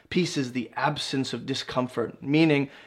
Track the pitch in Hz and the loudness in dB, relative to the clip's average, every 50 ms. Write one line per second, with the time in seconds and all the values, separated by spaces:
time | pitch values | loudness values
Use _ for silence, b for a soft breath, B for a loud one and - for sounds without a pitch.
0 | B _ - 180 170 - - 147 131 123 120 127 113 - - 123 131 151 147 - | B _ 0 0 0 2 0 -2 -2 -2 -4 -4 -6 -6 -4 -2 0 0 0 -2
1 | - - 143 135 127 - 127 117 123 127 135 - - - - 131 127 120 - 123 | -4 -4 -2 -2 -2 -2 -6 -6 -6 -6 -6 -6 -6 -4 -4 -4 -4 -2 -2 -4
2 | 110 - - - - 135 147 156 160 160 147 143 135 139 B B B | -4 -4 -8 -8 -2 2 4 6 6 6 6 4 2 -2 B B B